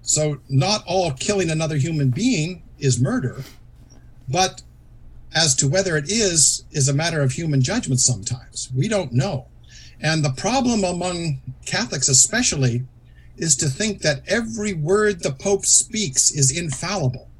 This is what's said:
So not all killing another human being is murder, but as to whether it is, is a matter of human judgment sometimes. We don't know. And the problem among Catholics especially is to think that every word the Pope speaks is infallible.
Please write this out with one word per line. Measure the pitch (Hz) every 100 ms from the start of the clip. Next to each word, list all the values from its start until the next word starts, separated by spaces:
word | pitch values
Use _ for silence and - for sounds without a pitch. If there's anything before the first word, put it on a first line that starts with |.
So | - 151 151 139 -
not | 135 185 208 -
all | 185 170
killing | 131 - 202 170
another | 156 160 151
human | 151 156 135
being | 120 240 202 156 180 - -
is | 139 120
murder, | 151 247 135 - - - - - - - - - -
but | 160 185 - - - - - - - - 160
as | 165 -
to | 139
whether | 185 190 156
it | 147
is, | 220 202 165 - - -
is | 151 135
a |
matter | 139 170 160
of | 135
human | 131 165 143
judgment | 127 220 - 127
sometimes. | - 107 95 120 - - - 127
We | 196
don't | 208 151
know. | 120 190 139 - - - - - -
And | 151 160
the | 147
problem | 135 196 262 247 226
among | 180 175 180 175 165 135 - 127 -
Catholics | 180 240 156 127
especially | 131 - 226 247 156 131 117 131 - - - - -
is | 165 139
to | 151
think | 131 214 196
that | 156 135 -
every | 208 226 226 208
word | 175 151 202 214 185
the | 175
Pope | 135 196 196 -
speaks | - - 214 190 131 -
is | 151 131 104
infallible. | 170 135 170 202 131 - -